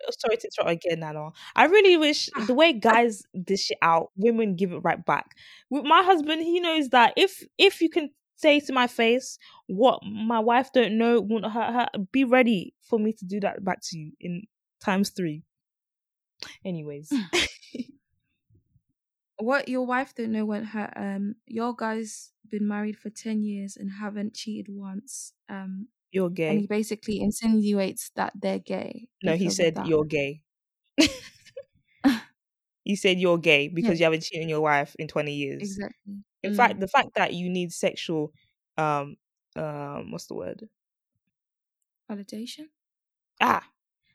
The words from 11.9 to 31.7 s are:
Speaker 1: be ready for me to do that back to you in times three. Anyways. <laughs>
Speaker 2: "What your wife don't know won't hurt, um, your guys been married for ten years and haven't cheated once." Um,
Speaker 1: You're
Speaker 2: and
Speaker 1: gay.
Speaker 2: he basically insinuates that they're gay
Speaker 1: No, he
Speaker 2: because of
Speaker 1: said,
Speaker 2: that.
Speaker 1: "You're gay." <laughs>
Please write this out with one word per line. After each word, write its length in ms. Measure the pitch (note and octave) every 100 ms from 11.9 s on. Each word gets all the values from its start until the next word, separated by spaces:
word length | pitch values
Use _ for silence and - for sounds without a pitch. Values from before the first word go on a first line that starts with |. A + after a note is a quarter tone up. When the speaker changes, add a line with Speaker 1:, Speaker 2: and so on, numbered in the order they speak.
| - F#3
Speaker 1:
be 120 | C4
ready 520 | B3+ B3+ A#3+ F#3+ - -
for 180 | _ A3+
me 140 | G#3+
to 120 | A3 F3+
do 140 | G#3
that 240 | G3 -
back 160 | F#3+ - -
to 120 | E3
you 140 | D#3 -
in 240 | F3+ F3 - _ _ _
times 300 | - G3 G3+
three. 340 | - E3+ D3+ - _ _ _ _ _ _ _ _ _ - -
Anyways. 480 | G3 E3 D3+ C#3+ D#3
<laughs> 100 | C#4 F3+ E4+ - - - - - - _ _ _ _ _ _ _ _ _ _ _ _ _ -
Speaker 2:
"What 300 | A3 C#4 -
your 160 | B3+ B3
wife 280 | B3+ C4+ -
don't 160 | A3+
know 140 | G#3+ G#3+
won't 220 | G#3 G#3+
hurt, 260 | G#3+ - -
um, 400 | G3+ G3 G3+ - -
your 280 | A3 A#3+ A#3
guys 560 | A3 A3 G#3+ - - _ G#3+
been 200 | G#3+ G#3
married 300 | G#3 G#3+ G#3
for 120 | G#3+
ten 340 | - A3+ G#3+
years 340 | G#3 G3+ G3 -
and 120 | G3 G3
haven't 340 | G#3 G#3 G#3+ -
cheated 320 | A3 G#3+ G3
once." 640 | G3+ G3 F#3+ C4+ - - _ -
Um, 380 | G3 F#3+ F#3+ A3 _ _
Speaker 1:
You're 140 | F#3+ F3+
Speaker 2:
and 80 | F3
Speaker 1:
gay. 240 | D#3+ G#3
Speaker 2:
he 60 | G3+
basically 520 | G#3+ G#3+ G#3+ - G3+
insinuates 880 | G3 - A3+ A3 G#3 G3+ F#3+ - - -
that 180 | - G3
they're 200 | G3 F#3+
gay 500 | F#3 F#3+ - - A#3 _
Speaker 1:
No, 100 | F3+
he 60 | E3
Speaker 2:
because 140 | F#3
of 40 | F#3+ E3+
Speaker 1:
said, 100 | E3
Speaker 2:
that. 120 | E3
Speaker 1:
"You're 180 | D3+ D3+
gay." 360 | D3+ C#3 D3+ _ _ _ _ _ -
<laughs> 100 | D4+ C5 - - - C5 -